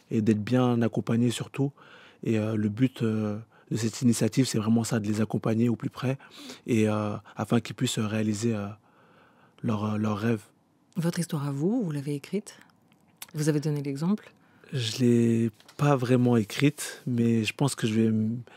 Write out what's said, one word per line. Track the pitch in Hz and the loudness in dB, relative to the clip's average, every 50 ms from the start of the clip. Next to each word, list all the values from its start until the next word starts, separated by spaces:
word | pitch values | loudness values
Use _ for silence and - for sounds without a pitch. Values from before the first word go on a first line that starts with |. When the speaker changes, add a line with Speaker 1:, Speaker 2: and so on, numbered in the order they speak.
| _ - | _ -4
Speaker 1:
et | - 113 | -2 0
d'être | 107 113 107 104 | 4 4 2 2
bien | 104 107 123 127 127 123 120 117 | 2 0 2 2 4 4 4 2
accompagnés | 117 113 - 117 - - 117 117 120 120 | 2 0 0 -2 -2 0 0 2 2 0
surtout. | 113 - 123 - - - 135 143 - - - - - - - - - - | 0 -2 -8 -10 -4 -4 -4 -4 -4 -10 -20 -20 -20 -20 -20 -20 -18 -8
Et, | - 117 113 107 | -4 0 0 0
euh, | 107 110 113 | 0 0 -2
le | 107 104 107 | 0 0 -2
but, | 104 117 135 127 - - | 0 0 0 0 0 -2
euh, | 120 110 110 107 107 104 104 110 113 _ _ - _ - | -2 -2 0 0 -2 -4 -4 -6 -10 _ _ -20 _ -6
de | - | -6
cette | 110 113 110 - - | -2 -2 -4 -4 2
initiative, | 135 120 110 - 120 107 - 139 127 | 2 2 4 4 2 0 2 2 0
c'est | - - 113 | 2 0 -2
vraiment | 104 110 113 117 110 | 0 2 2 2 2
ça, | - 127 113 | 0 -2 -2
de | 101 | -2
les | 104 107 110 | -2 0 0
accompagner | 107 - - 104 - 113 110 113 120 120 | 0 -2 -2 -4 -2 0 0 2 2 0
au | 110 | 0
plus | - - - | -2 -4 -8
près, | - - 135 127 135 - - - - - - - - - - | -8 -4 -4 -4 -4 -4 -8 -20 -20 -20 -18 -18 -18 -14 -4
et, | - 123 110 107 107 | 0 2 4 4 2
euh, | 107 107 104 104 104 104 - - - | 2 0 -2 -4 -6 -8 -12 -14 -8
afin | - 110 - 123 117 | -8 -2 0 0 0
qu'ils | - - 110 | 0 -2 -6
puissent | - 131 120 - 120 | -4 -4 -4 -2 -2
réaliser, | 107 104 110 110 107 107 107 101 117 117 110 | -4 -2 -2 0 0 0 -2 0 0 -2 -2
euh, | 104 101 101 104 - _ _ _ _ _ _ _ _ _ _ _ _ _ _ _ - | -2 -4 -8 -10 -14 _ _ _ _ _ _ _ _ _ _ _ _ _ _ _ -6
leurs, | - 117 110 104 107 | -4 -2 -2 0 -2
euh, | 107 104 104 | -2 -2 -2
leurs | 107 107 107 98 | -2 -2 -2 -2
rêves. | 110 117 117 104 - _ _ _ _ _ _ _ _ _ - | 0 0 -2 -2 -4 _ _ _ _ _ _ _ _ _ -8
Speaker 2:
Votre | - 156 170 - 175 | -4 -4 -2 -2 -4
histoire | 160 - 165 147 139 | -6 -4 -4 -4 -4
à | 143 | -4
vous, | 139 139 151 190 233 262 | -4 -2 -2 -2 0 -2
vous | 208 160 | -2 -2
l'avez | 147 143 135 151 147 | -4 -6 -4 -6 -6
écrite ? | 139 - - 185 208 - - - - - _ _ _ _ _ _ _ _ _ _ _ - - - | -6 -6 -6 -8 -8 -8 -8 -20 -20 -20 _ _ _ _ _ _ _ _ _ _ _ -20 -12 -8
Vous | 151 151 156 | -2 0 0
avez | 147 151 | 0 0
donné | 143 156 147 147 | 0 -2 -4 -4
l'exemple ? | 120 143 139 139 165 180 214 - - - _ _ _ _ _ _ - - | -4 -6 -6 -2 0 0 -2 -2 -4 -16 _ _ _ _ _ _ -18 -10
Speaker 1:
Je | - 131 117 110 107 127 | -6 -6 -4 -4 -2 2
l'ai | 123 120 120 117 117 117 117 113 117 113 - _ - - - | 4 4 6 6 4 4 2 2 0 -2 -4 _ -20 -18 -4
pas | - 147 147 143 | 0 4 4 4
vraiment | 127 123 113 127 123 123 123 120 | 4 4 2 4 4 4 4 4
écrite, | 113 101 - - - 139 147 - - - - - - - | 4 2 0 -2 2 2 2 2 0 -10 -10 -10 -10 -6
mais | 139 123 117 117 117 117 113 107 | -2 0 2 2 4 2 2 0
je | 101 | -2
pense | - - 147 131 - | -2 0 -2 -2 0
que | - - | 0 -2
je | 110 107 | 0 2
vais, | 113 113 110 110 110 110 110 117 123 113 - - | 2 2 2 2 2 0 0 -2 -6 -10 -14 -20